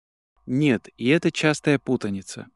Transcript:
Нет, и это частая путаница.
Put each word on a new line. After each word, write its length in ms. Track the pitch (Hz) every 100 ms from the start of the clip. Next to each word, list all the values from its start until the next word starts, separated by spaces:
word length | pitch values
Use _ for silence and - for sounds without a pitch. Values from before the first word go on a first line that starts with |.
| _ _ _ _
Нет, 440 | - 127 151 123 - -
и 120 | 120
это 220 | 165 165
частая 480 | - 151 147 156 139
путаница. 720 | - 123 104 98 - - -